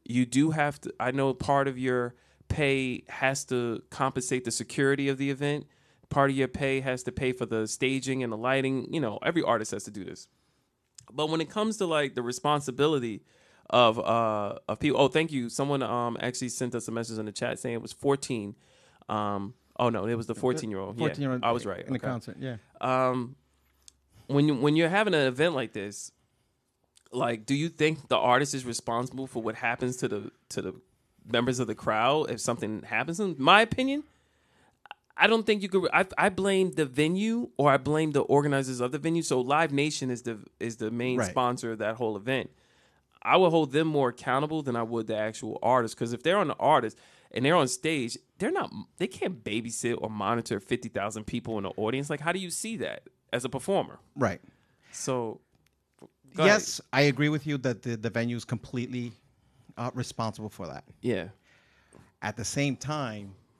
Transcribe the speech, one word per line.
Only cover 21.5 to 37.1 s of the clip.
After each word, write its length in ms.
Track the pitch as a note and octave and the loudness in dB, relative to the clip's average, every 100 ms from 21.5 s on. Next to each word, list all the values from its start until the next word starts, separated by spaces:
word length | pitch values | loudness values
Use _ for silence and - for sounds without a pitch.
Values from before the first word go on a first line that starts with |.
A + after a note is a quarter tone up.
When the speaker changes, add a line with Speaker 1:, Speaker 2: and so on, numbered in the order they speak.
Speaker 1:
was 140 | A#2+ A2+ | 0 -2
right. 140 | F2+ | -8
Speaker 2:
in 140 | - | -6
the 40 | B2+ | -4
Speaker 1:
Okay. 60 | - | -4
Speaker 2:
concert, 300 | B2 - - | -6 -8 -10
yeah. 180 | C3 A2+ - - | -10 -10 -16 -6
Speaker 1:
Um, 540 | B2+ B2+ B2+ B2+ B2 C#3 _ _ _ _ - _ _ _ - | -2 2 2 0 -6 -12 _ _ _ _ -20 _ _ _ 0
when 200 | C#3 D3+ | 4 4
you, 80 | C#3 | 4
when 200 | C#3+ D#3 | 4 4
you're 140 | E3 | 4
having 240 | F#3+ G#3+ | 4 4
an 120 | E3 C3+ | 4 2
event 300 | B2+ E3 D3 | 4 2 2
like 160 | A#2 | -4
this, 380 | G#2+ G2+ G2+ - _ _ _ _ _ _ _ _ _ _ | -6 -8 -10 -16 _ _ _ _ _ _ _ _ _ _
like, 340 | B2 A#2+ A#2 A2 | -2 0 -2 -2
do 80 | C#3 | 0
you 140 | E3 | 0
think 380 | - D#3 D#3 - | 2 2 2 2
the 100 | B2+ | 2
artist 360 | B2 B2+ C#3+ | 6 4 4
is 120 | C#3 B2+ | -2 -6
responsible 600 | A2+ - A#2 B2+ C3 C3+ | -6 -2 -2 -2 -6 -8
for 140 | B2 | -4
what 140 | A2 A2 | -4 -2
happens 420 | A#2 A#2+ B2+ B2 | -2 -2 -2 -2
to 100 | B2+ | -4
the, 240 | G#2 G2 - _ | -4 -8 -16 _
to 120 | - | -8
the 120 | F#2+ - _ _ _ _ - | -6 -10 _ _ _ _ -2
members 340 | A#2 B2 B2+ | 2 2 0
of 80 | A#2 | -2
the 80 | G#2+ | -2
crowd 560 | - G#2+ A#2+ D3+ D3+ | 0 4 4 4 0
if 80 | A2+ | -2
something 400 | - A#2+ G#2+ G#2+ | -2 -2 -4 -6
happens 340 | - A2 C#3 E3 | -4 -4 -2 -2
to 60 | |
them? 120 | G3+ D3 | -4 2
My 240 | C3+ G3 | 8 8
opinion, 420 | A3+ - C4 C#4+ - _ _ _ _ _ _ _ - - _ - | 6 2 0 -2 -6 _ _ _ _ _ _ _ -20 -20 _ 4
I 120 | F#3+ | 6
don't 180 | A3+ G#3+ | 6 4
think 160 | G#3 | 0
you 80 | F#3+ | 2
could. 180 | F#3 E3 | 0 2
I, 120 | E3 F#3 - | 2 0 2
I 120 | F#3 | 0
blame 420 | F#3+ G3 G3 F#3 | 2 2 4 2
the 140 | D3 D3 | 0 -2
venue, 640 | B2+ D#3 | 2 2